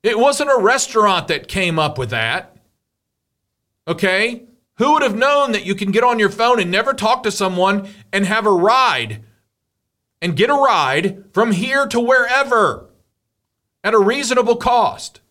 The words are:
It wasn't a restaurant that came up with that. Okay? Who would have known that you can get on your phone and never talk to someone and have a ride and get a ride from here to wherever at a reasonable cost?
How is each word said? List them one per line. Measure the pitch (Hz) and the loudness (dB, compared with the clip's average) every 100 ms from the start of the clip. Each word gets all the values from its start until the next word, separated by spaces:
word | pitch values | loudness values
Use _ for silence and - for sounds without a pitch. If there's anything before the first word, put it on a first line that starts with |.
It | 208 220 | -2 2
wasn't | 269 285 294 | 2 2 0
a | 254 | 2
restaurant | 202 254 - 226 208 180 - | 2 0 0 2 2 2 -2
that | 151 - | -6 -4
came | 190 180 160 | -4 -2 0
up | 151 - | -2 -4
with | 120 | -6
that. | 117 113 165 - _ _ _ _ _ _ _ _ _ _ _ _ _ - | -4 -2 -4 -8 _ _ _ _ _ _ _ _ _ _ _ _ _ -8
Okay? | 165 190 185 226 240 - _ _ - | -4 -2 0 -2 -6 -18 _ _ -2
Who | 269 | 2
would | 311 | 2
have | 269 | 0
known | 208 269 285 269 | 0 2 2 0
that | 214 175 | -2 -4
you | |
can | 196 196 | -4 0
get | 208 | 2
on | 247 233 | 2 2
your | 202 | 0
phone | 214 233 240 | 0 0 2
and | 175 | 0
never | 190 247 | -2 -2
talk | 262 214 240 | -2 -2 -2
to | 220 | -4
someone | 202 190 180 190 202 196 - - | -4 -4 0 0 0 -6 -20 -6
and | 196 | -4
have | 190 214 214 | 0 0 2
a | |
ride | 180 196 254 247 135 110 107 - _ _ _ _ _ _ _ _ _ | 2 4 4 2 0 -4 -10 -16 _ _ _ _ _ _ _ _ _
and | 175 | -6
get | 156 247 | 0 2
a | |
ride | 285 277 190 135 143 190 - - | 4 2 2 0 0 -2 -6 -6
from | - 233 | -2 0
here | 185 254 277 277 | 0 0 -2 0
to | 233 | 0
wherever | 240 262 240 262 277 233 180 - - _ _ _ _ _ _ _ _ _ | 2 2 2 0 2 2 0 -2 -14 _ _ _ _ _ _ _ _ _
at | 196 | 0
a | 226 | 2
reasonable | 196 269 254 254 233 240 | 2 0 -2 0 0 0
cost? | 254 247 208 - - _ _ | 0 0 0 -4 -18 _ _